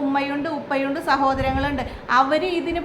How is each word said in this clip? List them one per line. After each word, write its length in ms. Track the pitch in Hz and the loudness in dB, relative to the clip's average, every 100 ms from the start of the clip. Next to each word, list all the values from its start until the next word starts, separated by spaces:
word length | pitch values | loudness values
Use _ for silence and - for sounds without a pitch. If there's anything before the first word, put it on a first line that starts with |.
ഉമ്മയുണ്ട്, 460 | 277 277 277 285 311 | 0 0 0 -2 -4
ഉപ്പയുണ്ട്, 520 | 294 233 269 269 294 | -4 -2 -2 -2 -2
സഹോദരങ്ങളുണ്ട്. 800 | - 277 269 269 262 262 285 277 247 - - | 0 2 2 2 0 0 0 -2 -6 -8 0
അവർ 340 | 247 269 311 | 4 4 2
ഇതിന് 360 | 370 349 294 339 | 0 -2 -2 0